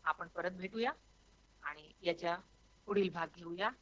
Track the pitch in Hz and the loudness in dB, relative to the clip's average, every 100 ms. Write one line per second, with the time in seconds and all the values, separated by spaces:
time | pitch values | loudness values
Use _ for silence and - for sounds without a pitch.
0 | 160 156 170 175 170 185 190 220 240 320 | 0 -2 -4 -2 -2 -2 -4 0 -2 -2
1 | - - - - - - 143 151 151 - | -16 -20 -20 -20 -20 -10 -10 -10 -14 -2
2 | 175 170 170 180 - - - - - 202 | 0 2 0 -2 -6 -20 -20 -18 2 4
3 | 190 170 160 175 170 175 214 254 | 4 2 -4 -6 -8 -2 -2 -2